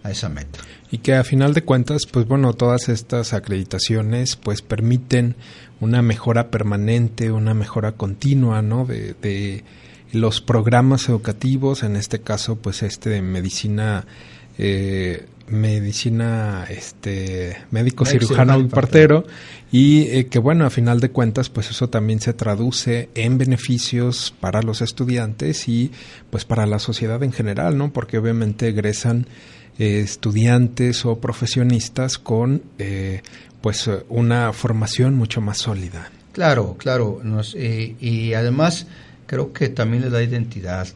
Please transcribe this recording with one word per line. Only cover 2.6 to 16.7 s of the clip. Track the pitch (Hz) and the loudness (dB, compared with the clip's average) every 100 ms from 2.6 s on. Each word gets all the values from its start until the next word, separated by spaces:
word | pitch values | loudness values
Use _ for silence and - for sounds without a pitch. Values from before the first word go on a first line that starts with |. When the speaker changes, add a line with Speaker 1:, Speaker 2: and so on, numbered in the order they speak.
| 123 123 - | 2 2 0
Speaker 2:
estas | 110 - 120 113 | -4 -2 -4 -2
acreditaciones, | 107 104 95 90 92 - 110 107 120 127 - | -6 -4 -4 -4 -4 -2 0 0 -2 -2 -4
pues, | - 101 | -6 -6
permiten | - 107 113 123 127 127 120 120 - - - - | -4 -2 2 2 2 0 2 -4 -14 -20 -20 -6
una | 113 120 | 0 2
mejora | 120 110 123 117 117 | 2 2 0 0 0
permanente, | 110 104 101 104 117 117 110 113 | -2 -2 0 0 2 0 0 -2
una | 110 110 | 0 0
mejora | 110 104 117 107 | 0 -2 -2 -4
continua, | 107 101 98 139 139 123 107 | -4 -6 -2 2 4 4 2
¿no? | 107 120 | 0 0
De, | 127 113 104 - | -2 -4 -8 -6
de | 104 98 101 98 - - - - - | -4 -4 -4 -8 -14 -20 -20 -20 -6
los | 113 110 - | 0 0 0
programas | - 120 113 120 131 131 - | 0 2 4 4 4 2 0
educativos, | 113 110 107 131 135 135 135 | -2 -2 -4 -2 0 0 -2
en | 110 104 | -2 -2
este | 107 110 | -4 -8
caso, | - 104 - 110 | -4 -4 -4 -4
pues, | 107 - | -6 -4
este | 104 - 117 | -6 -4 -4
de | 104 | -2
medicina, | 92 92 92 - 107 104 107 101 - - - - - - | -2 -2 -4 -4 -2 -2 0 -2 -6 -18 -20 -20 -16 -4
eh, | 101 98 98 95 92 82 - - - | -2 0 -2 -2 -4 -6 -10 -20 -4
medicina, | 107 107 107 101 104 120 113 117 113 107 95 | 0 0 0 -2 -4 -2 0 0 -2 -2 -4
este, | 90 | -8